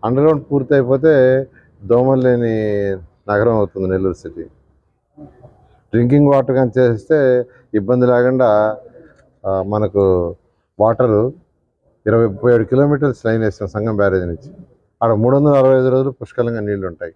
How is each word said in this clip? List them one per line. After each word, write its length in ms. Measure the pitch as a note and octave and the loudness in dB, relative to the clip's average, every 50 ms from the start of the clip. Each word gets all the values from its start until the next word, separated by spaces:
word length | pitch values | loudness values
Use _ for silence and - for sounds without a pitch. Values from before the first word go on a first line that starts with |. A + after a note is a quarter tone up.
| F#2+ | -4
అండర్‌గ్రౌండ్ 380 | A2 B2 C3 D3 D#3 D#3 C#3+ C3 - | -2 -2 0 2 2 0 0 -4 -4
పూర్తి 220 | C#3+ C#3+ C3+ - D3 | -4 -4 0 2 0
అయిపోతే 720 | C#3 C3 A#2+ C3+ C3+ C3+ D#3+ D#3 C#3 B2+ B2+ C3 C3 C3+ C3 _ _ _ _ _ _ - | 0 2 0 -2 0 2 2 4 4 4 4 2 0 -2 -6 _ _ _ _ _ _ -4
దోమలు 380 | F#2 A#2+ A#2+ B2+ C3 C3+ C3 | 0 0 2 2 2 2 2
లేని 680 | B2+ B2+ B2 A#2+ A#2+ A#2 A2+ A2 A2 G#2+ G#2 G2+ G2+ G2 G2 F#2 F2 - _ _ _ G#2 | 2 0 0 0 0 -2 -2 -2 -2 -4 -4 -4 -4 -4 -6 -8 -10 -20 _ _ _ -2
నగరం 240 | G#2 G2+ A2 A#2+ A2+ | 0 0 2 2 2
అవుతుంది 340 | A2 G#2 G2 _ G2 F#2+ F#2 | 0 -2 -2 _ -6 -4 -2
నెల్లూరు 240 | F#2 F#2+ F#2+ F#2+ F2 | -2 -2 -2 -4 -4
సిటీ. 320 | - - E2 - E2 E2 - _ _ _ _ _ _ _ _ _ _ _ _ _ - - - _ _ - - _ _ _ _ _ _ _ _ - | -6 -12 -18 -16 -16 -18 -18 _ _ _ _ _ _ _ _ _ _ _ _ _ -20 -20 -20 _ _ -20 -20 _ _ _ _ _ _ _ _ -2
డ్రింకింగ్ 340 | A2+ A#2+ B2 C#3 D3 D3 C#3+ | 0 0 2 4 4 4 4
వాటర్ 280 | C#3 C3+ C3 B2 C3 | 4 2 2 0 0
కానీ 240 | B2+ C3+ A#2+ G#2 B2+ | 0 0 0 0 0
చేసేస్తే 680 | B2+ A#2+ A#2 G#2+ - _ D#3+ D#3 C#3 B2+ B2+ B2 A#2+ - _ _ _ _ - | 0 2 0 -2 -2 _ 0 0 2 2 2 0 -2 -4 _ _ _ _ -4
ఇబ్బంది 320 | G#2+ G2 G2+ B2 B2 B2 | -4 0 0 0 2 2
లేకుండా, 720 | B2 B2 A#2+ B2 B2+ C3 C3 B2+ A#2 G#2 G#2+ G#2+ G#2+ G#2+ G#2+ - - _ - - - _ _ _ _ _ _ _ | 2 2 2 2 0 0 0 2 2 2 2 2 0 -2 -6 -14 -20 _ -20 -20 -20 _ _ _ _ _ _ _
ఆ, 160 | G2 F#2+ F#2+ | -6 -4 -4
మనకు 760 | F#2+ G2 G#2 G#2+ G#2 F#2+ F#2 G2+ G2 F#2+ F#2 F2+ F2 E2+ F2+ _ _ _ _ _ _ _ _ - | -4 -4 -4 -4 -4 -2 0 0 2 2 2 0 -2 -4 -8 _ _ _ _ _ _ _ _ 0
వాటరు 540 | G#2 A2 A2+ A2+ B2+ A#2+ A2 G#2 A2 C3 D#3 - _ _ _ _ _ _ _ _ _ _ _ _ _ G#2+ | 0 0 2 0 0 0 2 0 0 -2 -6 -10 _ _ _ _ _ _ _ _ _ _ _ _ _ 0
ఇరవై, 180 | A2 A2+ A#2 | 0 2 2
ముప్పై 280 | A2+ F#2+ F#2+ - B2 A#2+ | 0 -2 -2 0 2 2
ఏడు 100 | A#2 A2+ | 2 2
కిలోమీటర్స్ 640 | F#2+ B2+ C3 C#3+ C#3+ D3 C#3 D3 C#3 A#2+ - - | 0 0 0 2 2 0 0 -2 -4 -4 -4 -4
లైన్ 160 | A2+ A2+ A2+ | -2 -2 0
వేసాం 260 | A2 G#2+ G2 - G#2 G2 | -2 -4 -4 -6 -10 -8
సంగం 300 | - G#2+ G#2 A2+ A2 G2+ | -6 -6 -4 -4 -2 0
బ్యారేజ్ 280 | G2+ G2 F#2+ F#2+ F2+ | 0 0 0 0 -2
నుంచి. 240 | F2+ E2+ E2 - C#3 - - - _ _ _ _ _ _ _ A#2 | -4 -8 -10 -14 -20 -20 -20 -20 _ _ _ _ _ _ _ -2
ఆడ 80 | A#2 | 0
మూడు 240 | A2+ G#2 A2 B2 C3+ | 0 0 0 2 2
వందల 220 | C#3 D3 D3 C#3+ C#3 | 2 2 2 2 4
అరవై 200 | C3 C3 C3+ C3 | 4 4 2 2
ఐదు 120 | B2+ C3 | 2 0
రోజులు 200 | B2+ C3 C3+ C#3 | 0 0 -2 -4
పుష్కలంగా 500 | C3 _ A#2+ - - - A#2+ A#2 A#2 A2+ | -6 _ -18 -16 -6 -6 -4 -4 -4 -6
నీళ్లు 280 | G#2+ G#2 G#2 G2 F#2+ F#2 | -6 -6 -6 -6 -6 -10
ఉంటాయి 260 | E2+ D#2+ F2 E2+ E2 | -10 -10 -14 -16 -16